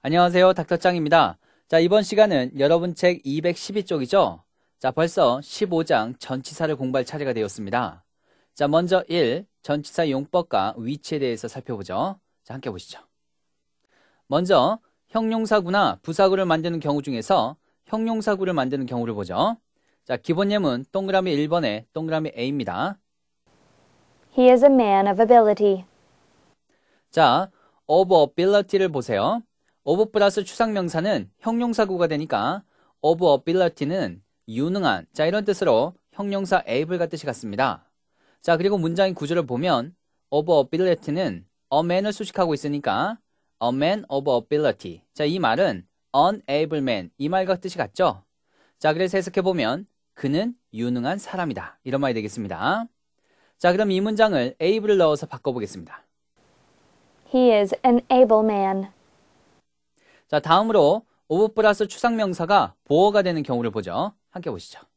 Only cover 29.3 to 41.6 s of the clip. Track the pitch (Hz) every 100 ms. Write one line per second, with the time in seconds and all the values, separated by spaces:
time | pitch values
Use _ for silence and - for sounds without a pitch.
29.3 | 233 - _ _ _ - 175 220 214 202
30.3 | 202 190 - 226 202 175 165 190 165 90
31.3 | _ 226 233 240 226 202 185 170 151 156
32.3 | 110 117 190 _ _ _ _ 147 165 175
33.3 | 139 - 180 175 - 143 185 113 87 _
34.3 | _ - 113 156 196 165 95 80 - 156
35.3 | 208 208 190 180 113 151 - _ - 202
36.3 | 196 185 185 - 120 160 180 165 156 143
37.3 | 117 113 101 131 85 _ _ _ _ _
38.3 | _ - 165 190 202 165 170 190 180 147
39.3 | 170 135 123 175 131 139 _ _ _ _
40.3 | 147 156 156 131 165 185 170 - 156 170
41.3 | 87 95 _